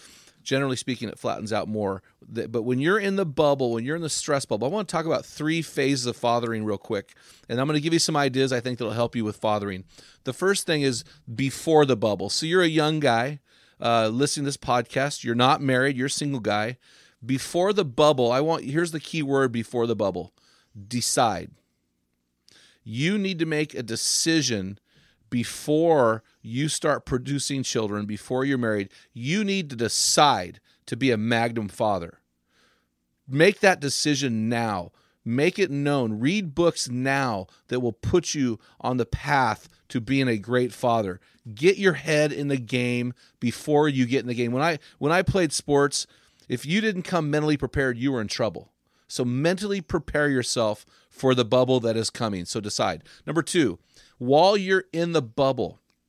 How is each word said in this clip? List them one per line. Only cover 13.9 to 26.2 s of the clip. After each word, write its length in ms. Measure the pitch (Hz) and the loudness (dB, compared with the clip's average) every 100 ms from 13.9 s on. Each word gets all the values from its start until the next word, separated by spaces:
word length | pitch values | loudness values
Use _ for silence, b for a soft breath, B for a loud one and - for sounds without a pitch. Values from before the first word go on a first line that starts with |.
| 117 110 | 2 2
listening 360 | 120 143 151 | 2 0 0
to 40 | 139 | -4
this 80 | 135 | -4
podcast. 640 | - 123 120 135 143 - | 0 0 0 -2 -2 -4
You're 100 | 117 | -2
not 280 | 117 127 147 | 2 4 4
married. 340 | 139 127 139 127 | 2 2 2 0
You're 100 | 139 | -4
a 40 | |
single 300 | - 147 135 | -4 -4 -2
guy. 360 | 104 104 110 127 b b b b | -2 -2 -2 -8 b b b b
Before 480 | 117 131 - 170 190 | -4 -4 -2 0 0
the 120 | 208 156 | 2 0
bubble, 440 | 117 151 135 120 | 4 4 6 2
I 100 | 131 | 2
want, 220 | 156 160 | 0 -2
here's 280 | 127 151 175 | -2 -2 -2
the 80 | 156 | -4
key 220 | - 165 | -8 -4
word 280 | 139 135 131 | 0 2 2
before 360 | 117 110 123 117 | 0 -4 0 0
the 100 | 107 | 2
bubble. 380 | 101 90 78 _ b b b 107 98 | 0 -2 -8 _ b b b -20 -8
Decide. 600 | 123 - - 117 87 82 - _ _ _ _ _ _ _ _ _ b b b | -4 -2 2 2 0 -8 -16 _ _ _ _ _ _ _ _ _ b b b
You 320 | 110 113 160 214 | -10 -2 0 0
need 220 | 190 170 | -2 -2
to 80 | 160 | -2
make 280 | 151 151 | -2 -4
a 80 | - | -6
decision 960 | 110 113 - - 165 160 127 107 95 101 b b b b b | -8 -4 -2 0 2 2 0 -2 -4 -10 b b b b b
before 920 | 123 113 - - 151 165 151 117 110 | -4 -4 -6 0 2 4 6 4 2